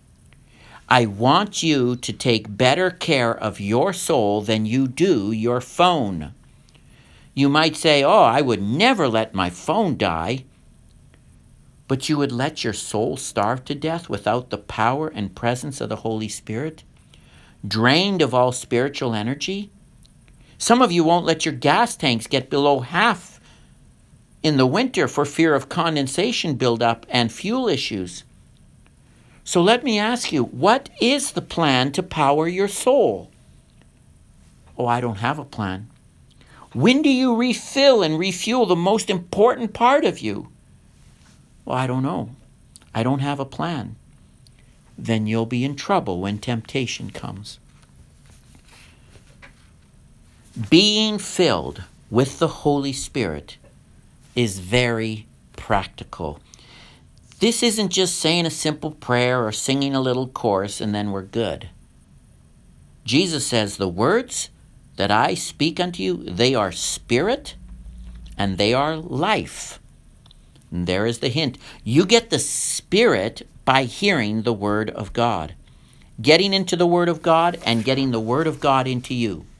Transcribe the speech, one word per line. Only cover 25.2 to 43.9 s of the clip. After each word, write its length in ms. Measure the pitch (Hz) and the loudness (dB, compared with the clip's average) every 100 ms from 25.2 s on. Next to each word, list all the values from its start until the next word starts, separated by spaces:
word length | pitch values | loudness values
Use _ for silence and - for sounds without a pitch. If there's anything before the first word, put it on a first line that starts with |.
fear 300 | 143 - 160 | -4 0 2
of 140 | 139 - | 2 0
condensation 840 | 175 165 151 131 - 220 233 175 | -4 -2 -2 -2 -2 -2 -2 -4
buildup 520 | 127 127 117 117 117 - | 0 0 2 0 0 -2
and 240 | 123 113 | 0 0
fuel 360 | - 185 254 240 | -2 -4 -2 0
issues. 560 | 131 - 101 90 - - - - - - _ - _ _ _ - - | -2 -4 -6 -8 -10 -20 -20 -20 -20 -20 _ -20 _ _ _ -20 -20
So 160 | - 180 | -2 2
let 240 | 185 240 | 4 4
me 140 | 269 214 | 2 0
ask 340 | 214 240 - | 0 -2 -2
you, 120 | 143 | -2
what 440 | 113 123 185 262 - - | -2 0 2 2 0 -2
is 300 | 240 285 285 | 0 2 -2
the 100 | - | -6
plan 500 | - - 151 127 135 | -6 0 2 2 2
to 100 | 139 | -2
power 460 | 180 160 143 147 165 | -6 0 2 2 0
your 200 | 185 196 | -2 -4
soul? 600 | - 254 277 165 95 - _ - - _ _ - _ _ - - - - - - - | 0 2 4 2 0 -8 _ -20 -20 _ _ -20 _ _ -20 -20 -20 -20 -20 -16 -4
"Oh, 80 | 120 | 0
I 160 | 120 | 0
don't 160 | 120 101 | -2 -2
have 200 | 120 156 | -4 -4
a 60 | |
plan." 440 | 127 - 98 95 110 - _ _ - _ - - - | -8 -6 -6 -6 -12 -20 _ _ -20 _ -20 -20 -10
When 300 | 113 185 269 | 2 4 4
do 80 | 302 | 4
you 260 | 254 262 226 | 4 2 2
refill 640 | 247 - - 277 277 233 | 0 -2 -4 4 6 6
and 160 | 160 156 | 4 0
refuel 460 | 190 180 214 254 | -2 -2 -2 2
the 100 | 202 | 2
most 360 | 175 180 214 - | 2 2 0 0
important 640 | 180 - 196 233 247 233 | -4 -2 4 4 4 -4
part 320 | - 240 294 285 | 2 4 4 2
of 140 | - | -2
you? 280 | 107 101 - - _ - - - - - - - - - - | -6 -6 -10 -20 _ -20 -20 -20 -20 -20 -20 -20 -20 -18 -6
"Well, 100 | 127 | -2
I 100 | 131 | -2
don't 160 | 127 | -2
know. 280 | 135 185 107 127 - _ - - - | -2 -4 -8 -14 -20 _ -20 -20 -10
I 80 | 113 | -2
don't 180 | 120 139 | 0 0
have 200 | 143 139 | -2 -4
a 40 | |
plan." 520 | 135 - 160 151 107 | -8 -6 -6 -6 -8